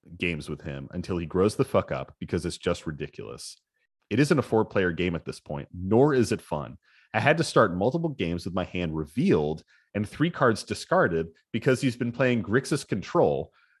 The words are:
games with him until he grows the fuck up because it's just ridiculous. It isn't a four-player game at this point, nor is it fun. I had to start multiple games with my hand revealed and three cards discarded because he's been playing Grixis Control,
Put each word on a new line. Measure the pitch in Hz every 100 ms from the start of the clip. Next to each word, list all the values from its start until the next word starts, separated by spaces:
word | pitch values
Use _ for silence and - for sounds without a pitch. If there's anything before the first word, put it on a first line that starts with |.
| - 85
games | 87 78 73
with | 73
him | 82 69 67
until | 90 85 90
he |
grows | 82 90 101 -
the |
fuck | 131 101 -
up | 65 69 -
because | - 90
it's | 85 -
just | 90 87 82
ridiculous. | 73 71 - 53 - - - _ _ _ _ _
It | 107
isn't | 143 147
a |
four-player | - 110 107 104 90
game | 82 90
at | 85
this | - -
point, | - 71 71
nor | 90 92 113 147
is | 131 107
it | -
fun. | - 76 60 65 _ _ _
I | 107
had | 123 160
to |
start | 151 147 107
multiple | 90 107 170 165
games | 135 85 87
with | 98
my | 90
hand | 90 92 85
revealed | 78 71 117 190 98 76 80 - _ _
and | 101 104
three | - 165
cards | - 127 107
discarded | - 104 - 180 135 82 82 - _
because | 110 135 127
he's | 131 113
been | 120
playing | 117 127 120
Grixis | 95 117 - 147 -
Control, | 110 - 175 101 69 - _ _ _